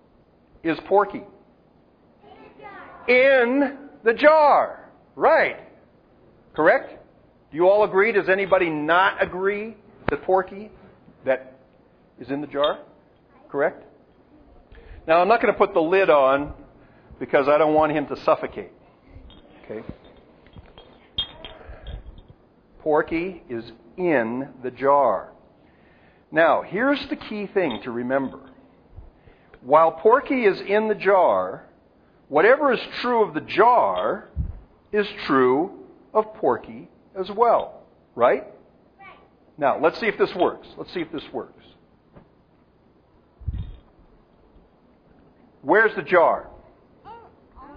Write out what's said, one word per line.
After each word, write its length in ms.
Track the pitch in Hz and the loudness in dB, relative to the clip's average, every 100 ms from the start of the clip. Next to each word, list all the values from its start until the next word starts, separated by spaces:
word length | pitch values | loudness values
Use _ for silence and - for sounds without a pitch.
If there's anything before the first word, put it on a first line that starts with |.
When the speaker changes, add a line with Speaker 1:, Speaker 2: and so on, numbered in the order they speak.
| _ _ _ _ _ _ | _ _ _ _ _ _
Speaker 1:
is 160 | 165 147 - | -6 -6 0
Porky? 380 | 196 196 - - - _ _ _ _ _ _ _ _ - - - - - 381 - - - | 0 0 -6 -16 -20 _ _ _ _ _ _ _ _ -20 -20 -20 -20 -20 -20 -20 -12 0
In 720 | 254 269 262 240 269 269 - - - | 2 4 4 2 0 -2 -4 -20 -4
the 100 | 226 | -2
jar. 760 | 226 294 311 294 175 104 - - _ _ | 4 4 6 6 4 0 -6 -20 _ _
Right. 420 | - 220 311 156 - - - _ _ _ _ _ _ _ | -2 2 4 2 -4 -18 -20 _ _ _ _ _ _ _
Correct? 360 | - 165 247 - - - _ _ _ _ | 0 2 2 -2 -16 -20 _ _ _ _
Do 60 | 143 | 0
you 120 | 180 | 2
all 160 | 208 | 4
agree? 280 | 202 190 214 | 2 2 2
Does 160 | 208 165 | 0 0
anybody 420 | 190 190 185 175 | -2 2 0 0
not 520 | 151 151 175 196 - | -2 0 2 2 0
agree 540 | 190 180 190 208 220 220 _ - - | -4 -4 -4 -4 -10 -16 _ -10 -6
that 140 | 143 | -6
Porky 480 | - 190 185 196 214 - - _ _ _ | 0 0 -2 -12 -18 -20 -20 _ _ _
that 340 | 127 131 - - _ _ _ _ _ _ | -4 -4 -6 -20 _ _ _ _ _ _
is 120 | 120 | -10
in 100 | 139 | -10
the 60 | 147 | -8
jar? 320 | 139 147 202 - _ _ _ _ _ - | -4 -4 -4 -12 _ _ _ _ _ -10
Correct? 340 | 139 160 - - _ _ _ _ _ _ - _ - - - - | -4 -4 -4 -16 _ _ _ _ _ _ -20 _ -20 -20 -14 0
Now, 140 | 165 | 2
I'm 80 | 190 | 4
not 120 | 233 | 2
gonna 120 | 208 | 2
put 220 | 202 202 | 2 0
the 60 | 180 | 2
lid 280 | 160 190 180 | 2 2 4
on 460 | 147 131 139 151 - - _ _ _ _ - | 4 4 2 -2 -12 -20 _ _ _ _ -14
because 300 | 127 151 135 | -2 0 2
I 100 | 147 | 2
don't 160 | 156 | 2
want 180 | 151 156 | 2 0
him 140 | 151 139 | -2 -6
to 100 | 127 | -4
suffocate. 520 | - 151 - - 95 - _ _ _ - - - _ - | -2 -2 -2 -12 -16 -20 _ _ _ -20 -20 -20 _ -20
Okay? 180 | - 110 107 - - - _ _ _ - - - - - _ - - - - - - - - - - - - - _ _ _ - | -18 -16 -16 -18 -20 -20 _ _ _ -20 -20 -20 -20 -20 _ -10 -10 -12 -20 -20 -20 -18 -16 -16 -16 -20 -20 -20 _ _ _ -8
Porky 640 | 156 151 160 165 185 175 - | 0 0 0 -6 -6 -12 -12
is 160 | 117 117 - - - | -12 -12 -20 -20 -6
in 520 | 180 139 113 123 139 - | 0 0 0 -6 -10 -12
the 80 | 127 | -14
jar. 640 | 117 139 143 127 98 - - _ _ _ _ _ _ _ _ _ | -4 2 2 2 0 -6 -20 _ _ _ _ _ _ _ _ _
Now, 320 | 156 165 110 | 0 2 2
here's 420 | - 190 269 277 - | -2 -4 -2 -2 -6
the 80 | 311 | -12
key 300 | - 208 196 | -10 -10 -4
thing 340 | 196 165 110 | -2 -2 -4
to 80 | 131 | -8
remember. 500 | 117 123 135 127 80 - - _ _ _ - - _ - _ _ - | -8 -2 -2 -4 -10 -20 -20 _ _ _ -20 -20 _ -20 _ _ -20
While 320 | - 151 160 | 2 4 4
Porky 520 | - 214 262 277 262 | 4 4 4 2 0
is 160 | 214 170 | 2 0
in 280 | - 208 220 | -2 -2 0
the 60 | |
jar, 720 | 190 180 196 151 95 92 135 - _ _ _ _ _ _ | -2 2 4 4 2 -2 -8 -18 _ _ _ _ _ _
whatever 440 | 143 202 285 285 | 2 4 4 2
is 80 | 214 - - | 0 -4 -8
true 240 | 247 240 | -2 0
of 100 | 190 | 0
the 60 | 151 | -4
jar 880 | 120 127 233 233 107 90 107 196 - - - - - _ _ | -4 2 4 4 2 -2 -4 -6 -10 -10 -8 -10 -20 _ _
is 140 | 208 196 - - | -4 -4 -8 -2
true 440 | 135 127 135 185 - - - _ | 2 4 2 -2 -10 -20 -20 _
of 220 | 220 214 | -4 -4
Porky 540 | - 143 117 - 113 170 _ _ 190 | -4 -2 -2 -6 -18 -20 _ _ -12
as 120 | 185 | -10
well. 520 | 208 233 156 - - - _ _ - | -4 0 0 -2 -14 -20 _ _ -2
Right? 280 | 123 214 | 0 0
Speaker 2:
Right. 720 | - - _ _ _ _ 381 - _ _ _ - | -6 -20 _ _ _ _ -20 -20 _ _ _ -4
Speaker 1:
Now, 200 | 139 104 | -2 0
let's 180 | 156 - | -2 0
see 60 | 220 | -4
if 120 | - | -2
this 160 | 196 | -4
works. 320 | 185 135 - - - | 0 -2 -2 -14 -18
Let's 160 | 151 | -12
see 80 | 185 | -10
if 120 | 156 | -10
this 120 | 147 - | -10 -12
works. 320 | 120 - _ - _ _ _ _ - _ _ _ _ _ _ _ _ _ _ _ _ - - - - _ _ _ _ _ _ _ _ _ _ _ _ _ _ _ _ _ _ | -12 -12 _ -20 _ _ _ _ -20 _ _ _ _ _ _ _ _ _ _ _ _ -10 -10 -12 -16 _ _ _ _ _ _ _ _ _ _ _ _ _ _ _ _ _ _
Where's 320 | 131 196 220 | 0 2 2
the 80 | 202 | -2
jar? 480 | 147 175 143 104 - - - _ _ _ 403 466 415 _ _ - 269 | 0 4 4 0 -6 -20 -20 _ _ _ -20 -20 -20 _ _ -20 -20